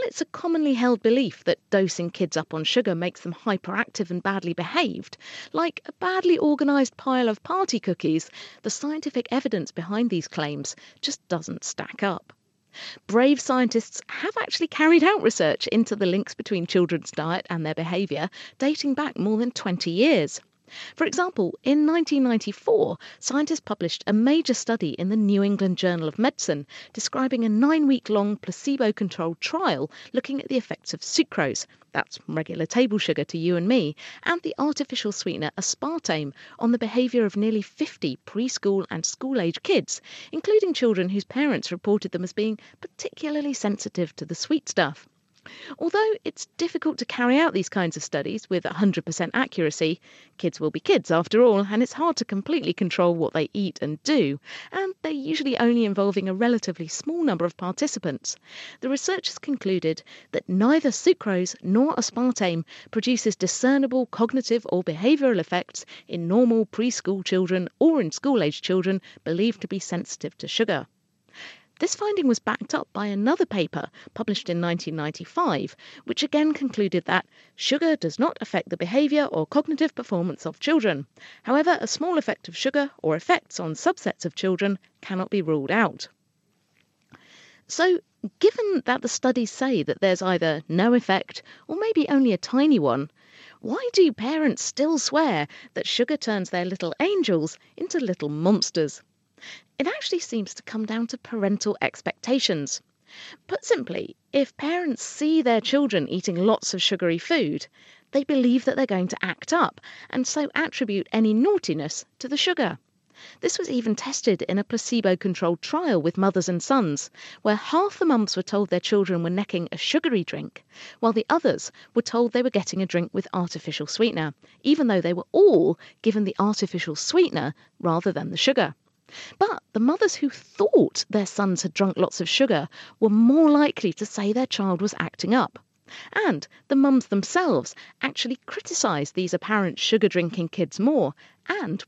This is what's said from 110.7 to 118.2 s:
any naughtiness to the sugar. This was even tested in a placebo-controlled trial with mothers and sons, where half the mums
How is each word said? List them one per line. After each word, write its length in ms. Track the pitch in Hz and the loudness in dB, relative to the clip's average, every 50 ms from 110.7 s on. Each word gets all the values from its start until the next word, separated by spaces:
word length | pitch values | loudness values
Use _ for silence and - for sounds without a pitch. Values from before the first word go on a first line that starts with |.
| - - 269 202 202 196 - - | -2 -4 -4 -2 -2 -4 -2 -2
any 220 | - 220 220 214 214 | 0 2 4 4 4
naughtiness 720 | 220 262 392 415 359 - - 156 156 143 151 - - - _ _ _ | 4 4 4 2 2 0 -2 -4 -4 -4 -6 -8 -10 -14 _ _ _
to 100 | - 254 | -8 -6
the 80 | 285 285 | -2 -2
sugar. 400 | - 370 359 - 254 175 - - - _ _ _ _ _ _ - - - - _ | 0 0 0 0 -2 -2 -2 -6 -12 _ _ _ _ _ _ -20 -20 -20 -18 _
This 160 | - - - - | -4 -4 -2 -2
was 120 | 359 - | -4 -2
even 260 | 262 247 226 220 208 | -2 -2 0 0 -2
tested 480 | - - 262 277 - - 240 196 165 - | -2 -4 -6 -6 0 2 2 2 2 0
in 160 | - 180 202 | -2 -2 -2
a 40 | 202 | -2
placebo-controlled 960 | - - 226 - - 240 233 208 196 180 175 - 196 180 - 190 170 175 - | -2 -4 -6 -4 -2 -2 0 2 2 0 2 0 -4 -2 0 0 0 0 -2
trial 400 | - - - 311 359 311 220 170 | -4 -4 -4 -2 0 2 2 2
with 160 | 143 165 - 185 | 2 0 0 2
mothers 300 | 190 196 185 185 165 185 | 2 2 2 2 0 0
and 140 | 180 170 | -2 -2
sons, 480 | - - 277 269 214 160 143 139 - - - - - - - - | 0 2 2 2 2 0 -2 -4 -6 -10 -16 -20 -20 -20 -20 -4
where 140 | _ 214 214 | _ 0 0
half 420 | 214 - - 294 330 392 415 - - | 0 -2 0 2 2 2 2 0 0
the 80 | - | 2
mums 320 | 330 269 233 | 4 4 4